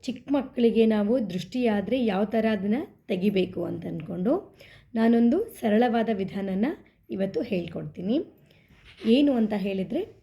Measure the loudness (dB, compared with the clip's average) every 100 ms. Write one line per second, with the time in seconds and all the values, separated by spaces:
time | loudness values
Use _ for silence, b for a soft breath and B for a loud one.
0 | -10 -10 -4 -4 -2 2 2 4 4 4
1 | 2 0 0 -4 -6 -2 0 0 0 -2
2 | 0 0 0 0 0 0 0 -2 -4 -14
3 | -6 -2 0 0 -2 -4 -6 -8 -8 -10
4 | -8 -4 0 0 -2 B B B B 0
5 | 4 4 4 2 -2 -4 2 4 4 2
6 | 0 -2 -4 -6 -4 -2 -2 -4 b b
7 | _ -4 -4 -4 -4 -4 -4 -10 -12 -8
8 | -2 -2 -2 _ b b b b b b
9 | 2 4 4 2 0 0 -2 -4 -4 -4
10 | -6 -12